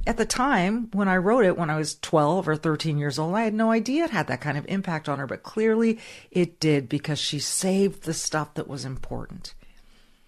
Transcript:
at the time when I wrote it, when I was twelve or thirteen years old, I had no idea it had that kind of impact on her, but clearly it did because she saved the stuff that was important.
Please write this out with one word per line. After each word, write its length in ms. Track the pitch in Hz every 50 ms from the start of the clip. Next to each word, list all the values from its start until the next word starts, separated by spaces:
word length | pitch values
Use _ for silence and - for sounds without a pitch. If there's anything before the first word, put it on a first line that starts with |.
| -
at 100 | - 226
the 100 | 226 220
time 640 | 214 - - 247 277 277 202 175 185 214 240 240 220 -
when 140 | 196 202
I 120 | 196 185 185
wrote 260 | 175 196 226 247 226
it, 120 | 180 175
when 140 | - 175 151
I 60 | 151
was 180 | 156 156 151 -
twelve 520 | - - - - 160 147 147 165 190 175 160
or 80 | 156
thirteen 420 | 151 - 165 156 147 - 160 151 147
years 200 | 143 147 131 139
old, 160 | 156 165 180
I 80 | 214 233
had 100 | 220 208
no 160 | 214 226 226
idea 340 | 226 226 208 247 262 302 339
it 60 | 311
had 160 | - 185 151
that 140 | - 127 123
kind 180 | - 147 135 147
of 80 | -
impact 420 | - 180 196 190 - 170 156 - -
on 100 | 143 139
her, 80 | 139
but 160 | 127 - - -
clearly 580 | - - - 220 220 220 220 233 226 226 226 - - - - - -
it 280 | - 185 175 170 - _
did 300 | - 160 151 143 131 113
because 300 | - 147 - - 151 139
she 200 | - - - 147
saved 640 | 135 - - - - 190 185 190 196 202 196 - -
the 120 | 156 160
stuff 400 | - - - - 156 147 147 -
that 120 | - -
was 180 | - - 139 123
important. 680 | 131 135 127 - - 131 120 117 - - 185 - - - - - - - - - - - - - - - _ _